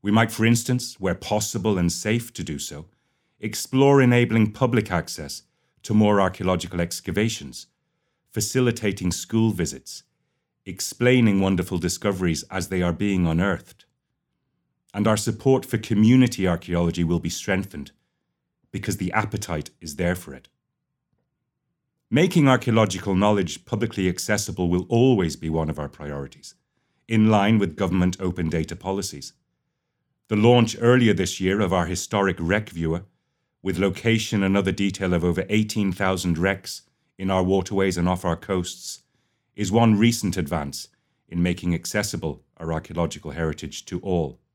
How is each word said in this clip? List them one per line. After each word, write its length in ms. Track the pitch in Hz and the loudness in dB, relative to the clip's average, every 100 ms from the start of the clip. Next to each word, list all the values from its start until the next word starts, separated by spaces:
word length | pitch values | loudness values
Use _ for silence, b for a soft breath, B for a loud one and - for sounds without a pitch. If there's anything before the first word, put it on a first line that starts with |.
We 100 | 104 | 2
might, 200 | 110 117 | 2 2
for 140 | - 113 | 2 2
instance, 520 | 117 - 123 - - | 2 0 -4 -6 -6
where 180 | 95 87 | -4 -4
possible 600 | - 107 104 110 104 95 | -2 -2 -2 -4 -2 0
and 140 | 87 | 0
safe 420 | - 107 117 117 | -2 -2 -4 -4
to 100 | - | -12
do 140 | 104 71 | -10 -10
so, 280 | - 73 87 _ _ _ _ _ | -10 -14 -18 _ _ _ _ _
explore 640 | 110 - - 131 139 139 | -10 -8 -2 4 6 6
enabling 520 | 127 120 120 113 110 | 6 4 4 2 2
public 360 | - 127 117 101 | 2 2 2 0
access 540 | 87 78 - 73 - _ _ _ _ | -4 -4 -10 -12 -14 _ _ _ _
to 100 | - | 0
more 280 | 107 104 101 | 4 6 4
archaeological 580 | 95 92 92 92 90 87 | 2 0 -2 -2 -2 -6
excavations, 880 | 87 - - 98 113 113 - - - _ _ _ _ _ _ | -6 -6 -6 -2 -2 -4 -12 -18 -20 _ _ _ _ _ _
facilitating 800 | - 101 131 123 110 107 92 87 | -6 -2 0 0 0 -4 -2 -4
school 400 | - - 113 113 | -4 -2 0 0
visits, 520 | 90 80 67 - - _ _ _ _ _ _ - | 0 -4 -6 -16 -20 _ _ _ _ _ _ -16
explaining 760 | 95 - - 123 127 113 98 | -10 -10 0 4 6 6 4
wonderful 360 | 95 92 90 90 | 2 2 -2 -2
discoveries 640 | 87 - 104 90 90 78 - | -4 -2 -4 -2 -2 -2 -6
as 200 | 95 90 | -8 -4
they 120 | 92 | -2
are 120 | 87 | -2
being 340 | 82 101 95 85 | -2 -2 0 2
unearthed. 560 | 82 98 87 - _ _ _ _ _ _ _ _ _ _ _ _ | 2 0 -2 -8 _ _ _ _ _ _ _ _ _ _ _ _
And 140 | 101 107 | -2 0
our 100 | 107 | 2
support 480 | 117 104 135 131 - | -2 -2 2 2 0
for 120 | 92 | -6
community 680 | - 104 107 127 123 110 92 | -2 4 6 8 6 2 0
archaeology 560 | 85 - 87 87 87 | 0 -2 0 0 0
will 160 | 85 85 | 0 0
be 100 | - | -2
strengthened, 640 | - - 95 101 73 71 _ _ _ _ _ _ _ _ | -6 -4 -4 -4 -12 -14 _ _ _ _ _ _ _ _
because 240 | - 104 92 | -8 -6 -4
the 160 | 90 | -2
appetite 600 | 110 104 104 - 78 - _ | -2 -2 -6 -6 -8 -8 _
is 160 | 85 73 | -14 -4
there 180 | 87 90 | -2 -2
for 180 | - | -8
it. 140 | 65 _ _ _ _ _ _ _ _ _ _ _ _ _ _ _ _ _ | -20 _ _ _ _ _ _ _ _ _ _ _ _ _ _ _ _ _
Making 380 | 123 180 175 139 | 2 4 4 6
archaeological 680 | 127 - 110 104 95 101 | 4 4 2 2 0 -2
knowledge 520 | 95 104 104 87 - - | 2 4 2 -2 -8 -8
publicly 420 | 107 113 - 92 | -6 -4 -2 -2
accessible 600 | 90 - 104 - 90 90 | -2 -4 -4 -4 -4 -2
will 160 | 90 92 | -2 0
always 480 | 117 131 113 82 69 | 2 4 4 0 -4
be 140 | 82 | -4
one 200 | 80 78 | -4 -4
of 100 | 76 | -6
our 100 | 71 | -10
priorities, 680 | - 73 71 69 - - _ _ _ _ _ - | -10 -10 -10 -12 -16 -20 _ _ _ _ _ -2
in 200 | 113 110 | 2 4
line 300 | 107 101 110 | 4 4 2
with 160 | 95 - | 0 -2
government 400 | 95 95 90 90 | -2 2 0 0
open 260 | 95 92 80 | -6 -4 -4
data 300 | 82 80 85 | -4 -6 -8
policies. 560 | 95 95 98 71 - _ _ _ _ _ _ _ _ _ _ | -6 -6 -8 -12 -18 _ _ _ _ _ _ _ _ _ _
The 80 | 107 | 2
launch 400 | 117 123 110 - | 6 6 4 2
earlier 340 | 117 127 117 | 4 6 4
this 280 | 92 90 - | 2 0 -2
year 180 | 92 101 | 0 0
of 140 | 95 | 2
our 140 | 90 85 | 0 0
historic 500 | - - 104 98 90 | -4 -2 0 0 0
wreck 300 | 85 101 107 | 0 -2 -2
viewer, 340 | 85 80 85 95 _ _ _ _ _ | -6 -4 -4 -8 _ _ _ _ _
with 160 | 95 85 | -6 0
location 640 | 98 - 117 113 110 104 | -2 0 0 0 0 0
and 120 | 95 98 | 2 2
other 160 | 95 | 0
detail 420 | - 101 - 92 | -2 -2 -2 -2
of 120 | 87 87 | 0 0
over 200 | 85 - | -2 0
eighteen 420 | 107 107 110 98 | -2 0 -2 -2
thousand 460 | 90 95 92 90 82 | 0 -2 0 -2 0
wrecks 460 | 95 98 - - _ _ _ _ | 0 -2 -8 -16 _ _ _ _
in 120 | 95 | -2
our 140 | 95 | 0
waterways 540 | 92 95 90 98 95 90 | 2 0 0 0 0 2
and 100 | 87 | 0
off 160 | 90 | 0
our 140 | 90 82 | -2 -4
coasts, 640 | - 92 90 - - - _ _ _ _ _ - | -2 -4 -4 -10 -16 -16 _ _ _ _ _ -6
is 160 | 95 | 0
one 260 | 110 117 101 | 4 6 6
recent 400 | 120 117 98 90 | 4 2 -2 -2
advance 500 | 80 82 71 - - _ _ _ _ | -4 -4 -6 -10 -16 _ _ _ _
in 140 | 87 | -2
making 320 | 87 87 92 | 0 0 -2
accessible 680 | 82 - 104 98 82 80 71 _ _ | -4 -2 -4 -4 -4 -8 -8 _ _
our 140 | 82 | -6
archaeological 600 | 80 - 85 82 71 78 | -6 -6 -4 -4 -4 -12
heritage 540 | 71 80 73 76 - - | -6 -4 -6 -10 -14 -10
to 140 | 90 | -10
all. 400 | 98 90 73 - _ | -2 -2 -2 -8 _